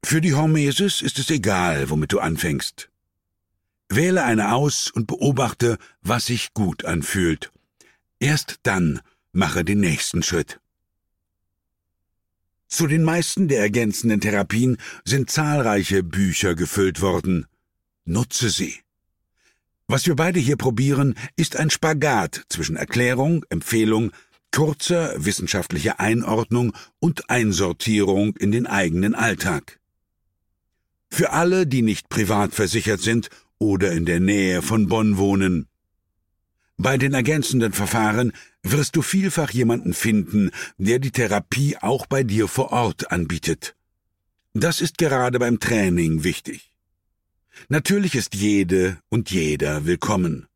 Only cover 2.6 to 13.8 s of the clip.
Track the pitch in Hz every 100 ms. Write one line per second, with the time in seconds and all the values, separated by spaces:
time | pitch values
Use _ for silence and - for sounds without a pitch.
2.6 | - - - _ _ _ _ _ _ _
3.6 | _ _ _ 101 170 185 120 113 104 117
4.6 | 147 - - - 113 - 139 135 127 -
5.6 | 120 113 - _ - 120 - 120 - -
6.6 | 98 78 - 85 69 98 87 76 - _
7.6 | _ _ _ _ _ _ 131 151 - -
8.6 | - 95 85 65 - _ _ 90 87 71
9.6 | 82 101 95 76 - 87 78 87 73 -
10.6 | _ _ _ _ _ _ _ _ _ _
11.6 | _ _ _ _ _ _ _ _ _ _
12.6 | _ - 160 160 160 170 165 - 185 131
13.6 | 104 110